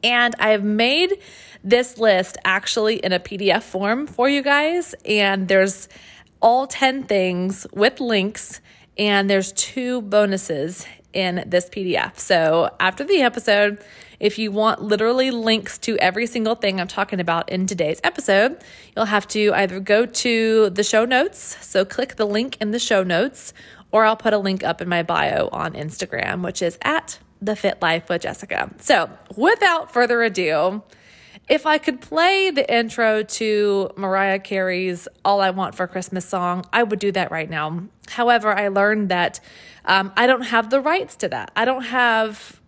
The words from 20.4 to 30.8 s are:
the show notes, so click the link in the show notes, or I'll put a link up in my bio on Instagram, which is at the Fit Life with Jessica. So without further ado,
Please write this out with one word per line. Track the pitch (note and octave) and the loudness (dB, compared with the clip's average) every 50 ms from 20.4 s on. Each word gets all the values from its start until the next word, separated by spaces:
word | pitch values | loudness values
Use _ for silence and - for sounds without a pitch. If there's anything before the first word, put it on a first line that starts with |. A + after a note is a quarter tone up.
| A3+ A3 A3 A3 A3 G3+ | 2 2 4 4 4 4
the | F3 G3 G#3 | 2 0 -2
show | - - A3 A3+ | 2 2 2 2
notes, | A#3+ C4 B3+ D4 G4+ - - - - - - - | 4 2 2 2 0 -2 -6 -8 -8 -10 -12 -12
so | - - G3 G3 | -4 0 0 0
click | G3 - - B3 C4+ - | 0 -2 -4 -4 -4 -2
the | - A3 | -4 -4
link | G#3 G3+ G#3+ A#3+ C4+ - - | -2 0 -2 -2 -2 -4 -6
in | A3 G#3 | -6 -4
the | G#3+ A#3+ | -2 -4
show | - - A3+ G3 F#3+ | -2 0 0 0 2
notes, | F#3 F3 E3 A3 C#4+ - - - - - - - - - - - _ | 0 0 0 0 -2 -4 -6 -8 -8 -8 -10 -20 -20 -20 -20 -14 _
or | - G#3+ A3 | 2 4 4
I'll | G#3+ A3 | 4 2
put | A3 - A3+ G#3+ | 2 0 0 0
a | G#3 | 2
link | G3 G3 F#3+ F#3+ - | 0 0 -2 -2 -2
up | - E3 - | -4 -4 -4
in | F3+ F3+ | -4 -2
my | F3 E3+ E3 | -2 -2 -2
bio | E3+ E3+ D#3+ - D3 - - - - | 0 0 0 0 0 0 -2 -2 -2
on | - - - E3 - | -4 -6 -6 -6 -6
Instagram, | - D3 D#3+ - - F#3+ F#3 - - - - - F3+ | -8 -10 -10 -8 -10 -10 -8 -6 -6 -4 -4 -4 -4
which | F3+ E3+ - - | -6 -6 -6 -4
is | F#3 E3+ E3+ - - | -4 -4 -4 -4 -4
at | - D4+ G#3+ - - - - - _ _ _ | -2 -2 -2 -4 -8 -14 -16 -16 _ _ _
the | - G3+ G#3+ | -6 -6 -4
Fit | G3+ - G3+ - - | -2 -2 -2 -2 0
Life | - E3 E3 E3+ - - | 0 0 0 -2 -2 -4
with | F3 E3+ | -4 -4
Jessica. | - - - - - - - - - - - - | -4 -6 -8 -8 -10 -8 -4 -4 -4 -6 -6 -8
So | - - C#4+ G3 E3 - - - - _ - - | 2 2 4 4 2 -2 -8 -18 -20 _ -6 2
without | A#3 F4 A4+ - G#4 F#4+ E4+ E4 D#4+ - - | 4 4 4 4 4 2 2 2 -2 -2 0
further | - B3 A3+ A#3+ A#3 | 2 2 2 2 2
ado, | A#3 A3+ F#3+ F3+ F3+ D#3 D#3 D#3 D#3 F#3 G3 G#3+ | 2 0 0 -2 -2 0 0 2 0 0 -2 -4